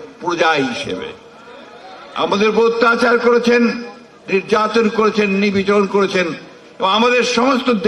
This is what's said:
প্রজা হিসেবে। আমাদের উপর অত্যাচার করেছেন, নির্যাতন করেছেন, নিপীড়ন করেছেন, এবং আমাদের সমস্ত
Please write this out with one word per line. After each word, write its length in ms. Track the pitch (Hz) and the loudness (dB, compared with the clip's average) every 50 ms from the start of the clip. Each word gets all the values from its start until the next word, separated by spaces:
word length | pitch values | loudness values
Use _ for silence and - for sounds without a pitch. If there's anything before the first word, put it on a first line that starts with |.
| - - - - | -12 -16 -18 -10
প্রজা 300 | 151 170 175 160 170 165 160 147 135 127 | -8 -6 -4 -2 0 0 0 0 -2 -4
হিসেবে। 400 | 117 - - 104 92 90 - - - - - - - - - - - - - - - - - - - - - - - - 147 | -6 -8 -8 -10 -10 -10 -10 -12 -14 -18 -20 -20 -20 -20 -20 -20 -20 -20 -20 -20 -20 -20 -20 -20 -20 -20 -20 -14 -6 -6 -4
আমাদের 240 | 165 185 202 208 220 | -2 0 0 0 2
উপর 160 | 202 208 226 226 | 2 2 2 2
অত্যাচার 440 | 226 - 247 233 233 226 233 240 233 233 | 2 2 2 2 2 2 2 2 2 2
করেছেন, 420 | 233 233 240 240 240 233 240 240 240 226 - - - - - - - - - - - - | 2 2 2 2 2 2 2 4 2 2 0 -4 -8 -14 -16 -20 -20 -20 -20 -20 -6 -4
নির্যাতন 560 | 180 190 185 - 220 214 214 208 - 226 220 214 208 214 | -2 -2 0 0 0 0 0 0 0 0 0 0 0 0
করেছেন, 320 | 220 214 - 208 214 202 196 196 202 | 0 0 0 0 0 0 0 0 0
নিপীড়ন 400 | 208 190 196 190 196 202 208 202 190 190 | 0 0 0 0 2 2 0 0 0 0
করেছেন, 320 | 202 196 180 - 190 175 165 147 - - - - - - - - - | 0 0 0 0 -2 -2 -2 -6 -10 -14 -18 -20 -20 -20 -20 -8 -2
এবং 120 | - 190 196 214 | 0 2 2 4
আমাদের 260 | 226 247 247 247 233 - - 226 | 2 2 2 2 0 0 0 0
সমস্ত 300 | 240 262 277 247 262 254 240 202 185 | 0 0 0 0 0 0 -2 0 2